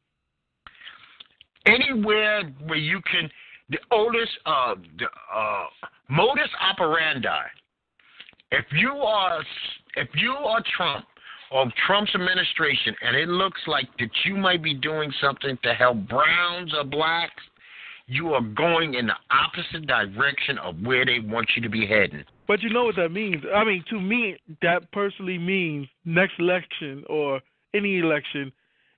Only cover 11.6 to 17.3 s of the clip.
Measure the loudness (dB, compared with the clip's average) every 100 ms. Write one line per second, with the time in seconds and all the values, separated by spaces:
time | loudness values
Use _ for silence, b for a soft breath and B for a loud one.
11.6 | 2 2 4 4 2 0 0 2 0 0
12.6 | 0 0 -2 -2 0 0 2 2 0 -2
13.6 | -2 -2 -2 -6 -4 -2 -2 0 2 2
14.6 | 0 -4 -2 -2 -4 -2 -2 0 -4 -2
15.6 | 0 4 4 2 0 2 4 4 0 -2
16.6 | -4 -4 -2 0 0 0 -2